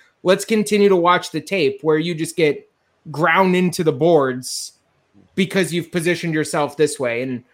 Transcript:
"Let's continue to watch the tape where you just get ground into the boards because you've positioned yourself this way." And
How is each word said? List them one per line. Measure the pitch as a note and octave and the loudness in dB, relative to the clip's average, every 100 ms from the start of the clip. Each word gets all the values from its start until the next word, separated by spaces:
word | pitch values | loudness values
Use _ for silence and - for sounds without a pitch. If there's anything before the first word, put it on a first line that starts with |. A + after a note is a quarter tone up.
| _ _ | _ _
"Let's | F3+ G3 - | 0 0 2
continue | A3 G#3 G#3 G3+ | -2 0 2 4
to | F#3 | 4
watch | E3+ F3 - | 4 2 0
the | D#3 | -10
tape | - G3 C#3 C3+ | -6 -2 -2 -2
where | D#3 D#3 | 0 0
you | E3+ D#3+ | 0 -4
just | D#3+ - | -6 0
get | D3+ C#3 - _ _ _ D#3+ | 0 0 -8 _ _ _ -12
ground | C#3 E3+ E3+ F#3+ F3+ | -2 2 4 4 2
into | F#3 E3 | 0 0
the | D#3+ | -2
boards | C3 E3 D#3+ C3 B2+ B2 - - _ _ _ _ _ _ - | 2 4 4 2 -2 -8 -12 -14 _ _ _ _ _ _ -4
because | F#3+ F#3+ D#3+ | -2 -2 -2
you've | E3+ - | -4 -6
positioned | F3 E3 E3+ E3+ | -4 -2 -2 -2
yourself | D#3 D3 E3 D3 - | -4 -2 -2 -4 0
this | D3+ D3 | -2 0
way." | B2 A#2 | -4 -4
And | C3 B2 - | -6 -8 -12